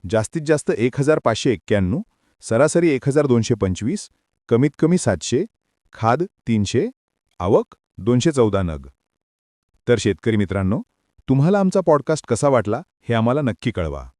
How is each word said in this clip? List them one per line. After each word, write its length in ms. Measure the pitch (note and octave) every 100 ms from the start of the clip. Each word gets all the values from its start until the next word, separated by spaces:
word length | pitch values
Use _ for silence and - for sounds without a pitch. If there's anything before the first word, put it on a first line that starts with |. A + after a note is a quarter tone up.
| F2+
जास्तीत 320 | A2 A2 E3
जास्त 280 | D3+ D3 -
एक 300 | D#3+ A#2+ C3
हजार 180 | C#3 D#3
पाचशे 340 | B2+ A2+ C#3+
एक्क्याण्णव, 480 | G#2 - G#2+ F#2 F2 A3+ _ _ _
सरासरी 480 | - A2+ D3+ E3+ E3+
एक 200 | C3 -
हजार 180 | C#3 C#3+
दोनशे 280 | A#2+ A2
पंचवीस, 560 | A2+ G2 F#2 G#2+ G3+ - _ _ _ _
कमीत 220 | A#2 C#3+ -
कमी 200 | D#3+ F3
सातशे, 460 | - F#2 - B2 A3 _ _ _ _
खाद 300 | - A2 B2+ F3+ _ -
तीनशे, 440 | A2+ G2 A2+ G#3+ - _ _ _ _
आवक 360 | F2+ C#3+ A#3 - _ -
दोनशे 340 | F#2+ A#2+ E3
चौदा 300 | C#3 A2+ G2
नग. 240 | F2+ D2+ C2+ _ _ _ _ _ _ _ _ _ -
तर 100 | A#2+
शेतकरी 380 | G#2 F#2+ - A2
मित्रांनो, 460 | G2 G2 F#2+ B2 B3 _ _ _ -
तुम्हाला 320 | C3 D3+ G3+
आमचा 200 | F#3+ F#3+
पॉडकास्ट 460 | F#3 D3 - D#3 -
कसा 220 | A#2 C#3+
वाटला 340 | C3 G2+ A2+ F3+ _ -
हे 60 |
आम्हाला 260 | A#2 A2+ C3+
नक्की 300 | C#3 F#2+ B2+
कळवा. 400 | G#2+ E2 C#2 C2 _